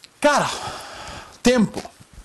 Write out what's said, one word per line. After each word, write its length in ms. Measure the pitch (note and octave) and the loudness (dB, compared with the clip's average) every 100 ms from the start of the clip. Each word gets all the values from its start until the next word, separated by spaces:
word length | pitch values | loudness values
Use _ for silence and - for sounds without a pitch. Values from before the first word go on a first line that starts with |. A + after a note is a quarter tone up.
| - - | -20 0
cara, 300 | D4 C#4 E3 - - - - - - - - - | 2 4 2 -4 -10 -12 -14 -16 -16 -16 -18 0
tempo, 400 | A#3+ B3 G#3 - - - - - | 2 4 2 -2 -12 -16 -20 -20